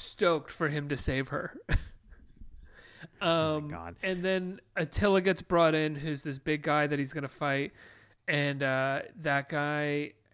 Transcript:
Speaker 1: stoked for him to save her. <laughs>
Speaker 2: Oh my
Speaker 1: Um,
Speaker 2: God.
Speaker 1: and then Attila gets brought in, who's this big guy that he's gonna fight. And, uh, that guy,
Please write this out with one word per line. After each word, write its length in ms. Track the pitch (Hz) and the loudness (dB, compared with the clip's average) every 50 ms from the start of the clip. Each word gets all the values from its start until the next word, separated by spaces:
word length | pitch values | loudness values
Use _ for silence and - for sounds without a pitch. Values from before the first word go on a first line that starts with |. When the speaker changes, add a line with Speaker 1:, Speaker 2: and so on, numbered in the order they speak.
| - - | -4 -4
Speaker 1:
stoked 400 | - - 208 175 165 151 - - | -2 0 2 2 2 2 -2 -6
for 200 | - - 165 147 | -6 -2 -2 -2
him 180 | 147 151 147 143 | 0 -2 -4 -4
to 60 | 143 | -2
save 300 | 123 - - 131 135 135 - | -2 0 0 0 0 -2 -2
her. 260 | 143 147 170 - - 330 - - | -4 -6 -6 -8 -12 -10 -4 0
<laughs> 80 | 131 - - - - - - - - - - - - - - - - - - - - - - - - - - - _ - | 0 0 0 -2 -16 -20 -20 -20 -20 -20 -20 -20 -20 -18 -18 -18 -18 -18 -20 -20 -20 -20 -20 -20 -20 -20 -20 -18 _ -2
Speaker 2:
Oh 380 | 196 170 165 165 160 156 156 151 | 0 2 4 4 2 2 0 -2
my 40 | 151 | -4
Speaker 1:
Um, 40 | 147 | -6
Speaker 2:
God. 260 | - 85 117 85 87 - - | -8 -8 -10 -10 -10 -6 -4
Speaker 1:
and 200 | 190 185 180 175 | -4 -2 0 0
then 360 | 190 190 185 185 180 196 - - _ - | 0 0 0 -2 -4 -8 -10 -14 _ -6
Attila 460 | 185 165 156 - - 202 202 190 190 | -4 -4 -2 0 2 4 6 6 6
gets 200 | 180 190 185 - | 4 4 2 0
brought 340 | - - 180 170 165 160 156 | 0 2 4 6 6 6 6
in, 200 | 156 156 156 151 | 4 2 0 -2
who's 280 | 139 147 160 151 139 - | -4 -4 -4 -6 -4 -6
this 160 | 156 135 135 | -8 -8 -6
big 220 | - 156 151 151 | -2 -2 -2 0
guy 260 | 147 160 151 151 147 | 0 2 2 4 2
that 120 | 143 147 143 | 2 2 0
he's 140 | 139 135 - | -2 -2 -4
gonna 140 | 156 143 | -6 -6
fight. 440 | 131 - - 151 143 139 139 143 - - - - - - - - _ _ _ - | -8 -6 -4 -2 0 0 0 -2 -4 -8 -14 -20 -20 -20 -20 -20 _ _ _ -4
And, 340 | - 156 147 143 143 139 139 139 | -2 0 0 2 0 0 0 0
uh, 380 | 135 131 131 131 135 135 - - - - 202 | 0 2 2 0 0 0 -2 -4 -8 -10 -6
that 280 | 156 151 139 139 139 - | -2 0 0 0 0 -2
guy, 640 | 160 147 147 147 151 147 147 147 143 147 147 - - _ _ _ | -2 -2 0 0 0 0 0 0 -2 -2 -4 -6 -10 _ _ _